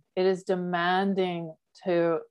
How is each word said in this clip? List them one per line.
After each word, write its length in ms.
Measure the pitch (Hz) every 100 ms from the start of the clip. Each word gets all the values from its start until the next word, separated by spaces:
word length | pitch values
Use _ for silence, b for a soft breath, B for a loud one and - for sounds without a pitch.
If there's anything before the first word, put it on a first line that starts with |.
| _ -
It 80 |
is 200 | 185 185
demanding 1080 | 185 185 180 175 175 185 196 190 185 170 165 160 _ -
to, 360 | 196 170 170 160 -